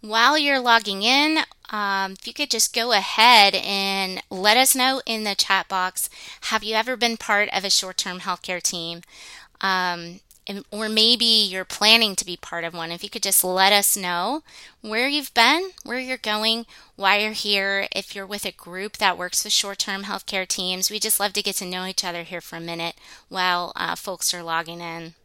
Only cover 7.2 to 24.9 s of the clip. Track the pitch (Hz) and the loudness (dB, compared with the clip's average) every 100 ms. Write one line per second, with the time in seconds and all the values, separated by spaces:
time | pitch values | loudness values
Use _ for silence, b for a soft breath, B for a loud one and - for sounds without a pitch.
7.2 | - 202 208 - 190 - 190 180 196 180 | 0 0 2 -2 0 0 0 -6 -6 -6
8.2 | 180 175 - 180 - 180 165 170 - B | -6 -6 -6 -6 -4 -6 -8 -10 -16 B
9.2 | B B B _ 196 185 180 175 170 180 | B B B _ -2 0 0 -4 -8 -14
10.2 | _ - - 202 - 208 220 220 220 240 | _ -20 -14 -12 -10 -8 -2 4 4 4
11.2 | 233 220 208 185 185 - 208 226 220 190 | 4 4 2 -2 -8 2 6 6 6 -2
12.2 | - 175 - 170 165 170 165 170 208 226 | -6 -10 -10 -8 -8 -8 -8 -8 -10 -6
13.2 | 202 190 185 185 190 202 202 208 180 175 | 0 2 2 4 6 6 4 0 -2 -2
14.2 | 190 294 B B B B 214 214 262 294 | -2 -4 B B B B -6 -2 0 -2
15.2 | 269 - 233 311 381 - - 247 254 262 | 0 4 6 4 0 -10 -10 -8 -6 -6
16.2 | 220 214 220 226 233 B B - 190 208 | -4 0 0 -2 -4 B B -2 2 2
17.2 | 214 214 208 202 196 196 - 190 196 202 | 0 -4 -2 0 0 -2 -4 -6 -8 -12
18.2 | 196 208 196 - - 180 202 - 202 175 | -10 -8 -8 -10 -14 -10 -10 0 0 0
19.2 | 180 - 214 - 202 196 - 196 196 196 | -4 -4 0 -2 -2 -6 -8 -8 -6 -10
20.2 | - 196 185 - 180 185 185 214 220 208 | -6 -6 -4 -4 -4 -2 -4 -4 -2 0
21.2 | 202 202 202 190 185 180 185 190 185 170 | 0 -2 -4 -4 -6 -6 -6 -6 -6 -8
22.2 | 165 175 - 170 165 170 170 - B B | -10 -12 -12 -12 -10 -6 -8 -10 B B
23.2 | B 190 185 175 175 - 165 170 - 180 | B -2 0 0 -2 -6 -4 -4 -6 -4
24.2 | - 175 170 165 165 170 170 | -4 -4 -4 -4 -4 -10 -10